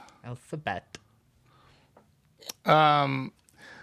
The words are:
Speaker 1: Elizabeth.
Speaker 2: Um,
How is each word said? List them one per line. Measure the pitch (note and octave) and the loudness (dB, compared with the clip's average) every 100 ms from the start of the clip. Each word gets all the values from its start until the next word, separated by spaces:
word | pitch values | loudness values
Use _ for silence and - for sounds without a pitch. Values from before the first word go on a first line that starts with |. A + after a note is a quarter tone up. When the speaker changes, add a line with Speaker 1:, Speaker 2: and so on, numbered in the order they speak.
| - - A#2+ | -20 -20 -16
Speaker 1:
Elizabeth. | B2 - D#3 C3 F2+ - - _ _ _ _ _ _ _ _ _ _ _ _ _ _ - - - | -16 -14 -10 -8 -8 -10 -20 _ _ _ _ _ _ _ _ _ _ _ _ _ _ -20 -6 2
Speaker 2:
Um, | D#3 D3+ D3 C#3 C3+ C3 - _ _ - - | 4 6 4 0 -4 -8 -14 _ _ -20 -20